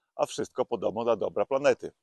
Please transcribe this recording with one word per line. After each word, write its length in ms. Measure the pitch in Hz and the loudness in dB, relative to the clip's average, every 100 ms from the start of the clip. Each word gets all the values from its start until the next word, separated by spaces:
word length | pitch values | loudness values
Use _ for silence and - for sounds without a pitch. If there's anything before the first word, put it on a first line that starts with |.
| _ - | _ -4
a 100 | 143 | -4
wszystko 400 | - 101 - 123 | -4 -8 -4 -2
podobno 380 | 113 101 98 | -2 -2 -2
dla 120 | 117 107 | 0 0
dobra 300 | 98 87 104 | 0 -2 -2
planety. 460 | 135 143 117 78 _ | 2 2 2 -2 _